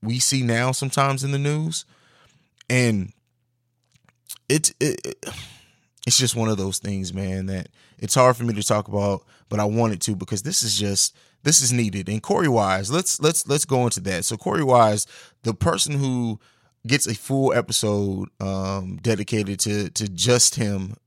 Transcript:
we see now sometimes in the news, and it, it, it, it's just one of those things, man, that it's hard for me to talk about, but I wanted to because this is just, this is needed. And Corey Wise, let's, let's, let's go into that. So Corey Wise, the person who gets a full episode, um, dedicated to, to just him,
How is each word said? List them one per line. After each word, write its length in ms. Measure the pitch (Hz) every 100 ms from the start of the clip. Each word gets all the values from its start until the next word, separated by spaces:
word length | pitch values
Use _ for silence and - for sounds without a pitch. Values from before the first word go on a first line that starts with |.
we 160 | 107 123
see 240 | - 135
now 300 | 120 113 127
sometimes 520 | 131 135 - 139 135
in 60 | 139
the 80 | 143
news, 480 | 143 151 160 160 - _ _ _ _ _ _ _ -
and 460 | 127 120 104 90 - _ _ _ _ _ _ _ _ _ _ - - -
it, 240 | 156 - -
it, 260 | 143 - -
it, 200 | - - - - - _ _ _ - -
it's 100 | -
just 180 | 123 117
one 140 | 110
of 80 | 101
those 220 | 95 95
things, 340 | 101 98 92
man, 320 | 92 98 95 95
that 240 | 95 - _ _ -
it's 160 | 113 139
hard 220 | 127 120
for 60 |
me 100 | 120
to 100 | 104
talk 240 | 101 107 104
about, 380 | 101 101 98 _ _ -
but 100 | 104
I 60 | 104
wanted 360 | 110 117 95
to 120 | - 98
because 280 | 92 101
this 200 | 127 190
is 140 | 110 101
just, 400 | 104 98 - _ _ _
this 180 | 147 165
is 120 | 123
needed. 340 | 123 110 98 87
And 140 | 107
Corey 240 | - 196 160
Wise, 440 | 117 98 95 98
let's, 280 | 160 - -
let's, 280 | 151 165 -
let's 180 | 147 -
go 180 | 131
into 160 | 120 101
that. 220 | 92 90
So 140 | - 113
Corey 260 | - 175
Wise, 420 | 139 123 110 104 - - - _
the 100 | 113
person 440 | 101 - - 151 143
who 420 | 135 123 117 104 _ _ _ _ 113
gets 220 | 139 -
a 80 | 107
full 380 | - 135 131
episode, 760 | 120 175 - 110 101 101 95 95 -
um, 600 | 98 95 95 98 92 92
dedicated 580 | 117 104 104 110 98 98
to, 280 | 107 104 92
to 180 | - 104
just 480 | 90 120 123 - -
him, 380 | 107 98 95 107